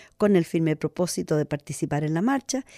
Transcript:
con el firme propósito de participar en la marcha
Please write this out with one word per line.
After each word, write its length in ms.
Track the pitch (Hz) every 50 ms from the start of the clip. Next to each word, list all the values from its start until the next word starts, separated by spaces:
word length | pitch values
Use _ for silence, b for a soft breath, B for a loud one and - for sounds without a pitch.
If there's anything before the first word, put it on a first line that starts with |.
| B B B -
con 180 | 214 208 202
el 100 | 180 165
firme 300 | - - 170 165 160 156
propósito 600 | 151 - 156 - - 180 170 - - 180 - 160
de 100 | 151 147
participar 580 | - - 147 - - 143 - - 139 147 147 156
en 100 | 151 156
la 80 | 165
marcha 420 | 196 254 277 269 - - - 254 262 B B